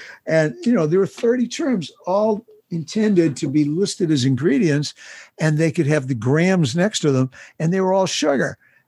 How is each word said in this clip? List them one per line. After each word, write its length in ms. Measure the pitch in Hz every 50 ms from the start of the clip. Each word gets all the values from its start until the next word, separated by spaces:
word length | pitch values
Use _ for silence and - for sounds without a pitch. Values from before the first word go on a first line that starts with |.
| - - - - _
And, 280 | - 160 160 156 156 - 359 -
you 80 | 233 247
know, 140 | 202 160
there 140 | 151 165 190
were 60 | 196
thirty 420 | - - - - 233 240 254 240 240
terms, 420 | - - 330 285 254 196 147 - - _ -
all 400 | - 185 202 214 220 220 202 - - - - _ _
intended 680 | 175 165 151 - - 214 214 214 208 175 165 165 131
to 120 | - - 151
be 160 | 135 151 151
listed 460 | 147 151 170 202 - - - 190 156
as 140 | 156 139 123
ingredients, 720 | 135 135 120 135 180 269 269 214 165 143 147 147 - - - - - - - - - _ -
and 180 | 156 156 156
they 160 | 151 165 165 -
could 140 | 175 156
have 220 | 135 151 151 131 131
the 60 | 135
grams 600 | 113 107 123 139 156 170 185 190 185 160 123 120
next 240 | 170 175 214 - -
to 120 | - 151 135
them, 180 | 127 131 131 - - - - - -
and 140 | 156 160 180
they 80 | 190
were 120 | 190 185 190
all 120 | 196 190
sugar, 520 | 175 - - 294 302 277 254 175 139 - - _ _ _ _ _